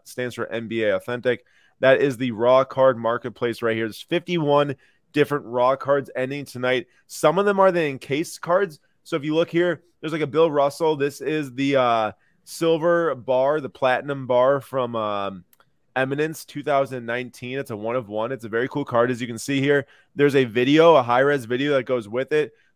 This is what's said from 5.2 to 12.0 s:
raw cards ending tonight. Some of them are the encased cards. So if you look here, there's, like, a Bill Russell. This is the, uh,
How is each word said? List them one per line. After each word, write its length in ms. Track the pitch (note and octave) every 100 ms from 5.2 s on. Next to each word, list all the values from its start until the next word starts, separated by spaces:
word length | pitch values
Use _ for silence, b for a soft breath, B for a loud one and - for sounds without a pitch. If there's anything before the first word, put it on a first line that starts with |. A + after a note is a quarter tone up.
| C#3 C#3+
raw 320 | G#2 B2 B2 C3+
cards 340 | C3 C#3+ B2 B2
ending 280 | C3 C#3+
tonight. 440 | C3+ B2 B2+ B2+ - b b
Some 320 | - D3+ F3
of 60 |
them 160 | G3+ G3
are 100 | F#3+
the 160 | F3 D3+
encased 540 | C3 - C#3 E3+ -
cards. 400 | E3 F#3 F#3+ D3 _ _
So 100 | -
if 80 | E3
you 100 | D3
look 180 | D#3 E3+
here, 340 | E3+ F3 D3+ _ _
there's, 120 | D#3
like, 100 | D#3
a 40 | C#3+
Bill 240 | D3+ E3
Russell. 460 | C#3+ C#3 - D#3+ D3
This 240 | C#3+ -
is 340 | C3+ D#3 C#3
the, 220 | B2 C#3 C3+
uh, 360 | A#2+ A#2